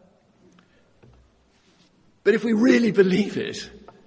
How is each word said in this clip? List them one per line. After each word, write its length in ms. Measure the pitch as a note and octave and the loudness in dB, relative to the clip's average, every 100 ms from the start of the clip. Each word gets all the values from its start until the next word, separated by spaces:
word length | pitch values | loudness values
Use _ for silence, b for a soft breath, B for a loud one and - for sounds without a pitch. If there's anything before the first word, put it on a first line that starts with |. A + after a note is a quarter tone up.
| _ _ _ _ _ _ b b b _ - - _ _ _ _ _ _ _ _ _ _ | _ _ _ _ _ _ b b b _ -20 -20 _ _ _ _ _ _ _ _ _ _
But 100 | F#3+ | 0
if 100 | G#3+ | 0
we 100 | A#3 | 0
really 380 | G#3+ B3+ B3 A#3 | 0 2 2 2
believe 460 | F3 F#3+ F#3 G3+ - | 2 2 0 -4 -6
it, 320 | - - - - - - | -10 -10 -16 -20 -20 -20